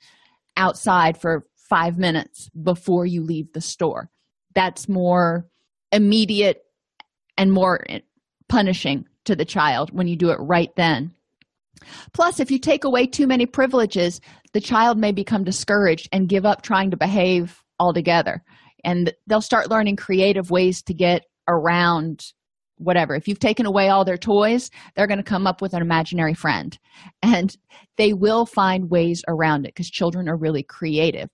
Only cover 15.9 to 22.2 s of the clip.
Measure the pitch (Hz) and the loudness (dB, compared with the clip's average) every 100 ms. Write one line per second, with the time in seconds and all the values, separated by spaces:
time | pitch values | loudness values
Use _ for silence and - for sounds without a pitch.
15.9 | 160 - 190 180 196 208 - - 190 190 | 0 -2 -2 2 2 2 0 0 0 0
16.9 | 175 175 196 180 180 175 - _ - 180 | -2 0 2 2 2 -2 -10 _ 0 0
17.9 | 175 165 170 - - _ _ _ _ 175 | 2 2 2 0 -6 _ _ _ _ -4
18.9 | 175 170 - - 214 - 226 - 220 208 | 0 -2 -4 -2 -2 0 -2 0 0 0
19.9 | 202 - 190 196 190 175 180 185 180 - | -2 -2 0 2 0 0 2 2 0 -6
20.9 | 160 175 175 _ _ - 170 165 175 175 | 0 2 2 _ _ -2 0 2 2 2
21.9 | 165 160 151 | 0 -4 -8